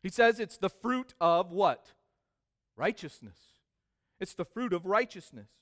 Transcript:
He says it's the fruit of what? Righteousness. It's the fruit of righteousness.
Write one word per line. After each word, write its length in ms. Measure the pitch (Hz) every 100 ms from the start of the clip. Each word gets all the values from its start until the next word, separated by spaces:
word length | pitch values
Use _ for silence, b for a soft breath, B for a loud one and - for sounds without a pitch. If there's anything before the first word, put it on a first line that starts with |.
He 60 | 190
says 320 | 202 233 226
it's 180 | 202 -
the 120 | 196
fruit 440 | - 233 254 254 -
of 320 | 170 170 185
what? 420 | 175 185 120 - _ _ _ _ _ _ _ _
Righteousness. 640 | - 165 - 156 - 104 87 _ _ _ _ _ _ _ _
It's 160 | 190
the 120 | - 175
fruit 260 | 220 247
of 140 | 175 185
righteousness. 640 | 208 254 190 - 120 101 _